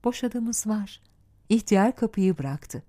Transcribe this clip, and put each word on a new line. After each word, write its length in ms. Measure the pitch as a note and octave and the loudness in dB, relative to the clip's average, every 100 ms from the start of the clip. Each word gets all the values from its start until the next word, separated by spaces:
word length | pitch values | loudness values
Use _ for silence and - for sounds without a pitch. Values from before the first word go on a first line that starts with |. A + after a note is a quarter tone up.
"Boş 200 | A#3+ B3 | -2 -2
odamız 420 | B3 A#3+ A#3 A3+ G#3+ | -6 -4 -4 -4 -4
var." 340 | G#3+ G3+ - _ _ _ _ _ | -4 -6 -12 _ _ _ _ _
İhtiyar 480 | A3 - G3 G#3+ C4 | 0 4 4 4 2
kapıyı 420 | A3+ G3+ F#3+ F3 | -4 2 0 0
bıraktı. 440 | C#3 C#3+ - E3 | -4 -8 -10 -14